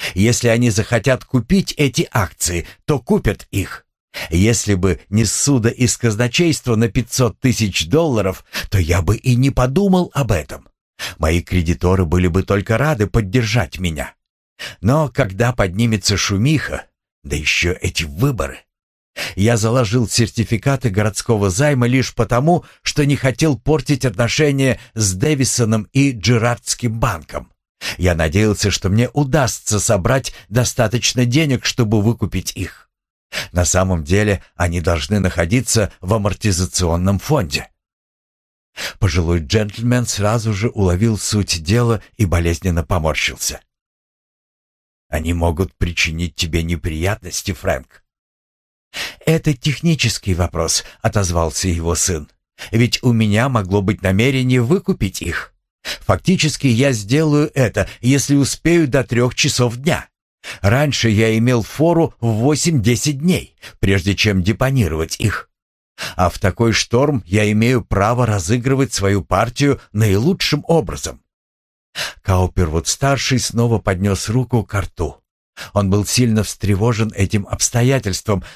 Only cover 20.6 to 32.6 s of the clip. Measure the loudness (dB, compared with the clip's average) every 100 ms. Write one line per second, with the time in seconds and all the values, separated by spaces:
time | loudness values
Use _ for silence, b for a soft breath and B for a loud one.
20.6 | 0 0 0 0 0 -2 -2 0 2 2
21.6 | 2 2 2 2 0 -2 0 0 2 0
22.6 | -2 B -6 0 0 2 0 0 0 0
23.6 | 0 0 0 -2 -2 -2 -2 2 2 2
24.6 | 0 -2 B -4 -2 0 0 0 0 0
25.6 | 0 0 0 0 0 0 0 2 2 -2
26.6 | -6 -4 -4 -2 -2 -4 -8 -12 -12 _
27.6 | _ -14 B B 2 2 2 2 2 2
28.6 | -2 -2 0 0 0 0 0 2 0 -4
29.6 | -4 -2 0 0 2 0 -4 -12 B -2
30.6 | 0 0 -2 0 -2 0 2 2 2 0
31.6 | -2 0 2 2 2 0 -2 -4 -8 -10